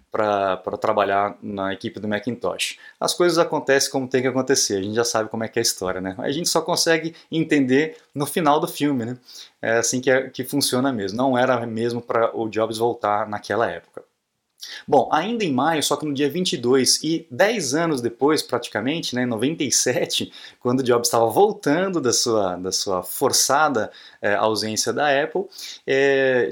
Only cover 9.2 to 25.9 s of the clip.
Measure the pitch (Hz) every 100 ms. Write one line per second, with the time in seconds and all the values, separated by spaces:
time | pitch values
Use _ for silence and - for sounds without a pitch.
9.2 | _ - - _ 113 117 113 127 127 131
10.2 | - - 123 143 - 123 139 120 98 110
11.2 | 135 123 127 123 117 110 117 120 - 120
12.2 | 113 113 113 104 110 110 117 113 104 104
13.2 | 107 104 - 104 107 85 - - - _
14.2 | _ _ _ _ - - - 143 - 156
15.2 | 190 233 190 127 147 160 - 143 151 135
16.2 | 143 160 180 160 - 135 127 - 156 165
17.2 | - 123 202 240 135 147 170 139 117 -
18.2 | 139 151 - 117 - 107 120 165 - 123
19.2 | 123 113 131 165 139 - - 123 - -
20.2 | - - - - 123 127 123 120 117 117
21.2 | 117 123 208 202 147 151 196 170 127 107
22.2 | 120 110 95 87 92 - - 92 - -
23.2 | 131 - - 135 156 120 101 - - -
24.2 | 107 101 110 107 107 107 - 123 147 139
25.2 | 156 180 196 - - - -